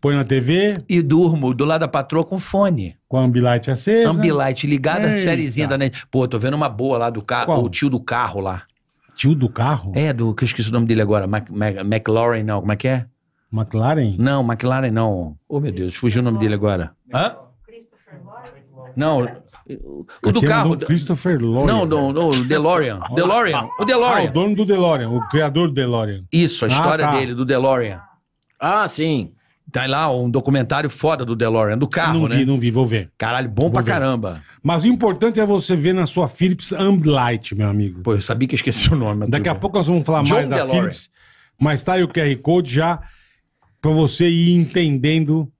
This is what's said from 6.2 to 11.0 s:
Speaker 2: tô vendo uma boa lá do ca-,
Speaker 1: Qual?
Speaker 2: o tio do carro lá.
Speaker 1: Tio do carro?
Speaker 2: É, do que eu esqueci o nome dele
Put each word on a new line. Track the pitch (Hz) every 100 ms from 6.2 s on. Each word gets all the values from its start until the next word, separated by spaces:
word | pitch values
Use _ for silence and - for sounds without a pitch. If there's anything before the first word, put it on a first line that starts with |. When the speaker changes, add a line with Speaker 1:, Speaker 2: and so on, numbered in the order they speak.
| 127
Speaker 2:
tô | 120
vendo | 123
uma | 147 147
boa | 107 131 123
lá | 117
do | 113
ca-, | - 120 139
Speaker 1:
Qual? | 151
Speaker 2:
o | 117
tio | 90 143
do | 127
carro | - 120 117 98
lá. | 95 92 - _ _ _ _ -
Speaker 1:
Tio | 131
do | 156 120
carro? | - 120 143 90 95
Speaker 2:
É, | 151
do | 123 113
que | 110
eu | 120
esqueci | - 110
o |
nome | 117 113
dele | 113